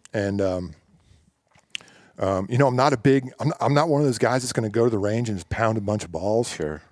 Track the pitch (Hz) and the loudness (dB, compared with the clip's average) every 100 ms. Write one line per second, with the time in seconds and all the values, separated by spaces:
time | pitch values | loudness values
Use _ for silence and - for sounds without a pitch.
0 | - 113 101 101 98 92 90 80 _ _ | -10 -4 -2 0 0 -2 -6 -14 _ _
1 | _ _ _ _ _ _ _ - - - | _ _ _ _ _ _ _ -18 -18 -20
2 | _ - 95 95 98 123 139 127 139 135 | _ -4 -2 0 0 2 2 4 2 4
3 | 139 135 127 - 143 - 123 143 165 143 | 4 2 0 -4 -4 0 0 2 2 2
4 | 147 120 120 127 123 - 110 107 120 110 | 2 2 0 0 -2 -4 -2 2 2 2
5 | 101 110 117 101 82 - 113 113 101 107 | 0 -2 -2 -4 -6 -2 0 0 -2 -2
6 | 87 80 95 110 120 - 76 76 - | -4 -6 -2 0 0 -4 -6 -8 -6